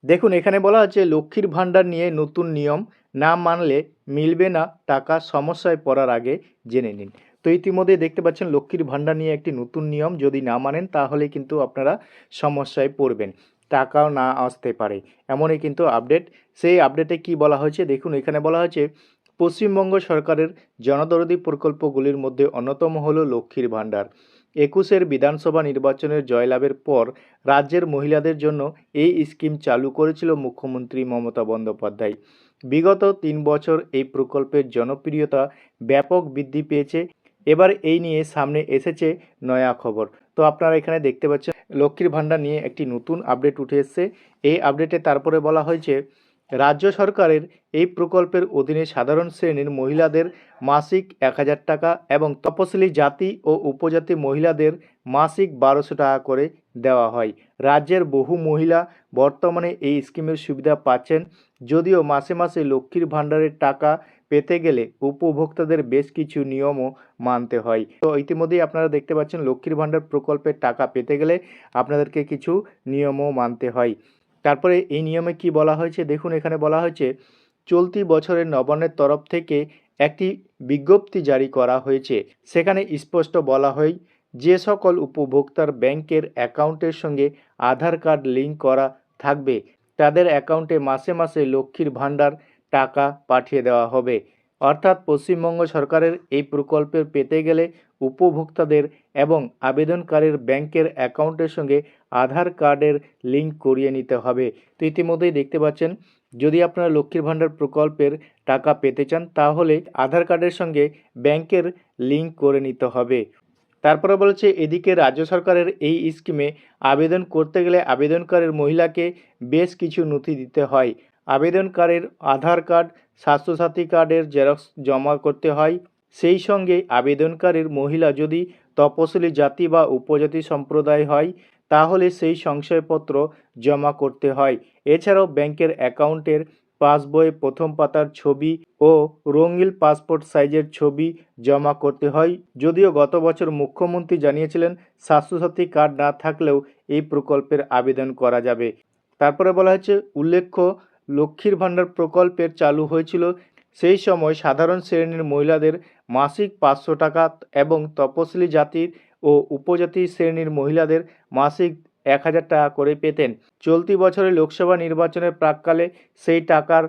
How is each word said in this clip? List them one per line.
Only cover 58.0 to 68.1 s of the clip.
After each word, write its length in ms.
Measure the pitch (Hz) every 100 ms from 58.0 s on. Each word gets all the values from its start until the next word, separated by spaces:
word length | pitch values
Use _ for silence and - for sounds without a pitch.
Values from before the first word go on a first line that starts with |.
| 165
বহু 200 | 139 131 170
মহিলা 400 | 160 151 160 165 175 _ _
বর্তমানে 560 | 123 135 139 180 175 175 175
এই 160 | 139 143
স্কিমের 360 | 135 - 156 160
সুবিধা 300 | - 139 143 151
পাচ্ছেন, 360 | 135 127 - 160 160 _ _ _
যদিও 400 | 120 156 170 185
মাসে 320 | 151 143 139
মাসে 260 | 170 175 170
লক্ষ্মীর 420 | 147 135 131 175 165
ভাণ্ডারের 480 | 151 151 156 156 156
টাকা 320 | 143 143 151 156 - _ _
পেতে 260 | 147 147 175
গেলে 240 | 165 131 113 _
উপভোক্তাদের 800 | 139 139 170 147 156 156 156 160 127
বেশ 140 | 131 143
কিছু 260 | - 151 147
নিয়মও 440 | 139 135 139 143 131 131 _ _
মানতে 360 | 120 123 120 120
হয়। 260 | 113 113 104 _
তো 80 | 160